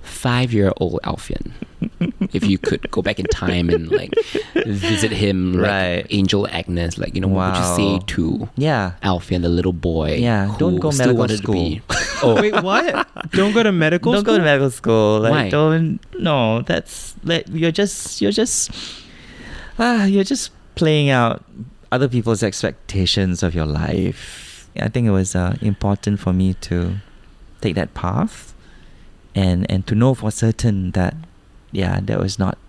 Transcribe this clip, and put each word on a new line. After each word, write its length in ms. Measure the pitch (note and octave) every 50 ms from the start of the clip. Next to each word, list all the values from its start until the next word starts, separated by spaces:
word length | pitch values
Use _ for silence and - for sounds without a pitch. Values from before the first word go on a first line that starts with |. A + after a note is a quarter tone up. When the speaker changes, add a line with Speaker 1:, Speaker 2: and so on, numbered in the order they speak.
Speaker 1:
five-year-old 960 | - - - - - B2+ A#2+ B2 B2+ B2 A#2 G#2 G2+ F#2+ - - - F2 - - -
Alfian? 480 | - - - - - - - - - - - - - - -
Speaker 2:
<laughs> 500 | - - - - F3 - - - F#3+ -
Speaker 1:
If 140 | - F#2+ -
you 100 | G3+ F#2+
could 340 | F#2+ - A4 D#2+ - - -
go 120 | - G#2+
back 160 | F2+ - G#2 -
in 60 | F#2
time 420 | - A4 - - F2+ F2+ F2 E2+ E2+
and, 220 | - A4 E2 D#2+
like, 220 | - G#4 - - - A#4 A4 - - - A4 - - - -
visit 440 | A#2 G2+ G2+ F#2+ E4+ - - G#2 A2
him, 400 | G#2+ G2 G#2 G2+ G2 F#2 F#2 F#2
like, 180 | F2+ F2+ F2+ G2+
Speaker 2:
Right. 360 | G2+ G2 F#2 F2+ F2 F2 - -
Speaker 1:
Angel 380 | - G2+ F#2+ F#2 - G2 G2+ -
Agnes, 480 | - E2+ E2+ - F2+ F2 E2+ E2 E2+
like, 180 | - - - -
you 60 | F#2
know, 80 | F#2 F#2+
what 240 | F#2+ F#2 F#2 F#2
would 60 | F#2 F2+
you 160 | F2+ F2+ F2+
say 160 | - G#2 G2 G2 F2+
Speaker 2:
Wow. 60 | F#2 - -
Speaker 1:
to 340 | - E2+ D#2+ - - A2 A2 -
Speaker 2:
Yeah. 360 | - C#3 D#3 D3 A#2 G2 F#2 F2+ -
Speaker 1:
Alfian, 400 | - G2 F#2 F2 - - F#2 F2+
the 80 | E2+ E2+
little 240 | E2+ F2 F2+ F#2 F2
boy 400 | E2 - F2 E2 E2 D#2 D#2 D2+
Speaker 2:
Yeah, 380 | - A#2+ A#2+ A2+ G#2 G2 G#2 G#2+ -
don't 160 | D3+ F3 F3+
Speaker 1:
who 40 | E3
Speaker 2:
go 120 | - D#3
Speaker 1:
still 220 | C#3+ C3+ B2+ B2
Speaker 2:
medical 60 | B2 A2+
Speaker 1:
wanted 160 | A2 G#2 A2
to 60 | G#2
Speaker 2:
school. 120 | F#2+ F2+ G#2 F2+ E2+ E2
Speaker 1:
be 140 | D#2 - - - - - - - - -
Oh. 180 | - B2 A2+ -
Speaker 3:
Wait, 140 | G3+ G#3+ A3 A#3
what? 440 | F3 F#3 G3 A#3 D#4+ F4 - - - - - - - D#3+
Don't 200 | - F#3 F#3+ G#3
go 100 | G#3 A#3
to 80 | A3+ G#3+
medical 400 | F#3+ E3+ D#3 D#3 E3+ F3 - D#3
Speaker 2:
Don't 100 | E3 G3+ G#3
Speaker 3:
school? 100 | A3+ A3
Speaker 2:
go 40 | G#3
to 60 | E3+
medical 260 | D3+ C#3+ C3+ C#3 C3+
school. 500 | B2 - - A#2 A2+ A2+ G#2+ G#2 G#2+ G#2+
Like, 120 | G#2+ A2+
Speaker 1:
Why? 160 | C#3+ D3+ A#2+ F#2+
Speaker 2:
don't. 500 | F2+ D3 D3+ D#3 D#3+ E3 E3 D#3 - - - - - F#4
No, 440 | - E3+ D3+ C3+ A#2+ A2 A2 A#2
that's, 520 | C3 - - - - - - - - - - -
like, 220 | - - E3+ E3+ - -
you're 180 | G2 E3 D#3+ E3+ E3
just, 480 | - G3+ G3 - - - - - -
you're 100 | G3+ G3+
just, 380 | G#3 A3 A3 B3 - - - - - - - - - - - - - - - - - - - - - - - - - -
ah, 260 | A#3 B3 A#3+ A3+ G3+
you're 180 | G3 G3 G3+ F#3+
just 260 | - C#4+ - - - - - - - -
playing 360 | - F3 D#3 D#3 D3+ D3 C#3
out 340 | C3+ B2 A#2+ A#2 - - - - - - A2+ B2+ - - - -
other 180 | - B2+ C#3 C3+
people's 340 | B2 B2 G#2+ A2+ A2+ G2+
expectations 1000 | - G2+ F#2+ - - F#2+ C2+ - - - - G2 F#2 F2 - G2+ G2 F#2 F2+ E2+
of 120 | - F2 E2
your 120 | F2 D#2
life. 1040 | D2+ D2 D2+ D#2+ D2+ D#2 - F#2 F#2 - - - - - - - - - - - - - -
I 80 | - -
think 180 | - B2+ A#2+
it 40 | A2+
was, 220 | G2 F#2+ F#2+ F#2+ -
uh, 200 | F#2 F2+ F2+ - -
important 580 | - G#2+ G2 - - G2+ G2+ - - G#2+ G#2 G2+
for 120 | - G2+
me 220 | F#2 F#2 F#2 F#2+ F#2 - - -
to 240 | F2 F2 F2 F2 F#2 G2 - - - - - - - - - - - -
take 140 | - G#2+ D#2+
that 180 | - E2 -
path 640 | - - - F2 - A#2+ F#3+ A3+ - - - - - - - - - - - - - - - - - - - - -
and, 340 | G2 F#2+ F#2 F2+ F2+ F#2 -
and 160 | - F#2+ F#2+
to 80 | - A#2
know 200 | G#2+ A#2 C3 C3
for 160 | - - G#2+
certain 640 | - - - A2+ G#2+ - - A#2 G#2 G2 F#2 F2+
that, 220 | F2 F#2+ F2+ F2 D#2+ D#3+ D#3+ - - - _ - - - - - -
yeah, 260 | G#2 F#2 F2+ F#2 F#2+ G2
that 140 | G2+ A2 F#2+
was 180 | E2+ G2 G2 G2+
not 200 | F#2+ F#2 - - -